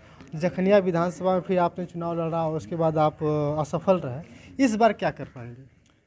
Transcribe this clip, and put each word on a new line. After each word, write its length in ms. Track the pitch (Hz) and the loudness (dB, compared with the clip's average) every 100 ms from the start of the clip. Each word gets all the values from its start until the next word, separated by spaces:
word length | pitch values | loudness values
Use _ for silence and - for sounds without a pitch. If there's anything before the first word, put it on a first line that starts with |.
| - - - | -20 -20 -14
जखनिया 440 | 156 175 185 185 202 | -4 -4 0 4 4
विधानसभा 540 | 185 165 175 170 185 | 4 0 -2 -2 0
में 80 | 185 | 0
फिर 180 | 180 180 | 0 0
आपने 260 | 175 185 | 0 -2
चुनाव 360 | 180 170 170 170 | -10 -6 -4 -4
लड़ा 260 | 165 165 160 | -2 -2 -2
और 100 | 156 | -4
उसके 200 | - 165 | -6 0
बाद 220 | 160 156 | 0 4
आप 260 | 151 - 151 151 143 151 | 2 0 -2 0 0 -2
असफल 360 | 147 160 - 185 | -4 -2 0 0
रहे, 260 | 147 127 - - - - | 0 -10 -12 -20 -14 0
इस 120 | 269 214 | 0 4
बार 160 | 226 | 2
क्या 180 | 202 170 | 4 -2
कर 140 | 147 | -4
पाएंगे? 440 | 139 131 120 120 135 _ _ _ | -12 -14 -14 -16 -20 _ _ _